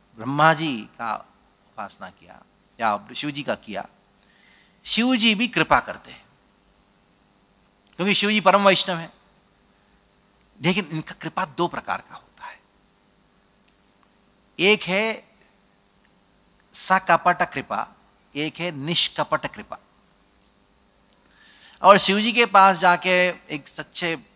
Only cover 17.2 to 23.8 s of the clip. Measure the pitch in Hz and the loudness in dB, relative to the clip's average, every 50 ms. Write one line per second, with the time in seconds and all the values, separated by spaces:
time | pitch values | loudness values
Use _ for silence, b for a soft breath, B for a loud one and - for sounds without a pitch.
17.2 | - 180 175 - 180 - - 139 120 - 107 107 113 - - _ _ _ _ _ | 4 2 0 0 -2 -4 -4 -8 -8 -6 -6 -6 -6 -8 -14 _ _ _ _ _
18.2 | _ _ - 143 151 156 - - 170 180 156 131 139 160 175 - - - - - | _ _ -8 -6 -6 -6 -6 -8 -8 -8 -8 -8 -6 -2 -2 0 -2 -2 -2 -4
19.2 | 147 - 156 156 - 143 - 214 - - - - _ _ _ _ _ _ _ _ | -4 -2 -2 -4 -4 -8 -12 -14 -16 -16 -18 -18 _ _ _ _ _ _ _ _
20.2 | _ _ _ _ _ _ _ _ _ _ _ _ _ _ _ _ _ _ _ _ | _ _ _ _ _ _ _ _ _ _ _ _ _ _ _ _ _ _ _ _
21.2 | b b b b b b b b b b b b - 185 208 190 - - 190 208 | b b b b b b b b b b b b 6 8 8 8 6 2 2 0
22.2 | 214 240 214 240 233 202 202 196 190 196 190 165 170 180 175 175 - 185 185 180 | 0 0 2 2 2 4 6 6 6 6 6 4 2 2 2 2 2 0 2 2
23.2 | 180 180 170 - - - 151 147 139 - - - | 2 0 -2 -6 -10 -12 -12 -10 -10 -14 -16 -16